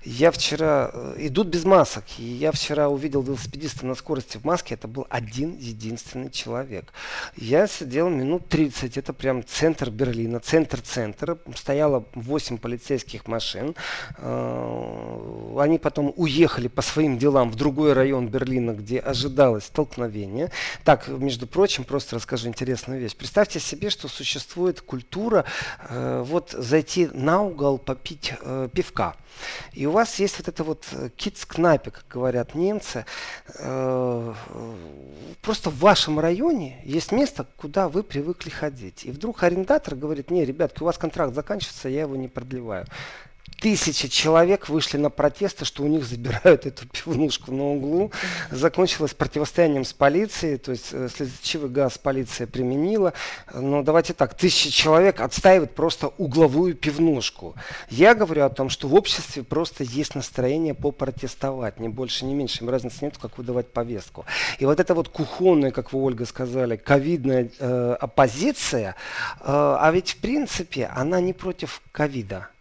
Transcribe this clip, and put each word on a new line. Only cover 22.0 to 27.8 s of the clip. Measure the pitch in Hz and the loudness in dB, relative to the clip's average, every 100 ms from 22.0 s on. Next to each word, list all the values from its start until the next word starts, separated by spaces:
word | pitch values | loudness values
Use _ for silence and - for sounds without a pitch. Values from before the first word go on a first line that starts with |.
| - 117 | -4 -8
расскажу | - 131 117 | -6 -6 -6
интересную | 110 127 123 - 131 | -6 -4 -4 -4 -6
вещь. | 120 - | -6 -8
Представьте | - - 208 165 | -2 2 2 0
себе, | - 147 202 | -8 -6 -6
что | - 143 | -6 -8
существует | - 143 143 - - 180 - | -10 -6 -8 -8 -2 -2 -2
культура, | - 131 117 180 220 214 - - - - - | -8 -12 -8 -6 2 2 2 -6 -10 -12 -10
э, | 120 127 127 123 | -6 -4 -4 -2
вот | 170 165 | -2 -2
зайти | - 123 151 156 - 165 | -10 2 2 2 0 0
на | - 135 180 | 0 2 2
угол | 208 160 139 | 0 0 0
попить, | 135 | 0